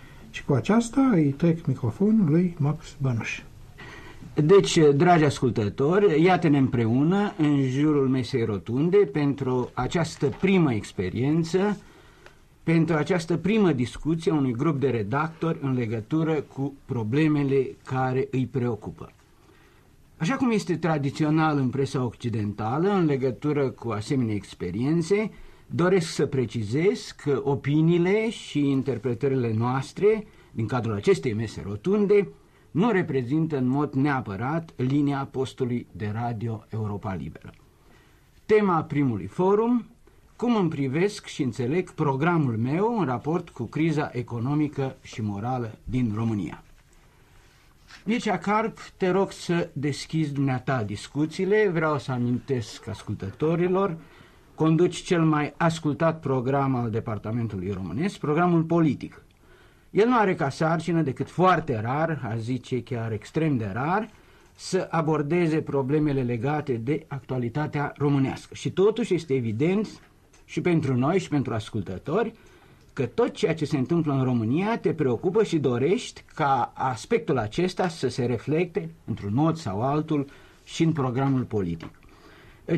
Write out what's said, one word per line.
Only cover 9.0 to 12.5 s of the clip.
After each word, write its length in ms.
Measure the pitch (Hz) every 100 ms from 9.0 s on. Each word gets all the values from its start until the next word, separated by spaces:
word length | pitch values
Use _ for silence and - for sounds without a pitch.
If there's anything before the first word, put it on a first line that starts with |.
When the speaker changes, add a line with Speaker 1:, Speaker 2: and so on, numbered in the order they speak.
| 190 156 143 131 135 127 120
Speaker 2:
această 520 | - 127 175 160 - 143 -
primă 320 | 190 190 151
experiență, 1040 | 107 - - 92 101 135 160 160 185 208 202 - - - - - - _